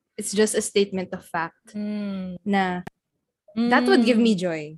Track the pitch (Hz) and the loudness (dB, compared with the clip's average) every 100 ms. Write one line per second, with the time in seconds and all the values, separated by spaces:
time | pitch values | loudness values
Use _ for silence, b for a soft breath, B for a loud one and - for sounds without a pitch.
0 | _ - 208 196 214 220 208 202 202 190 | _ -14 -4 0 0 0 -2 0 0 -2
1 | 185 185 - 170 165 _ _ 208 208 208 | -8 -10 -8 -6 -6 _ _ -10 -8 -6
2 | 202 190 185 180 202 196 185 180 180 - | -6 -8 -10 -8 0 0 2 -2 -8 -16
3 | _ _ _ _ _ 220 240 254 247 359 | _ _ _ _ _ -4 2 4 4 4
4 | 226 220 233 196 180 160 151 | 6 4 4 2 0 -4 -8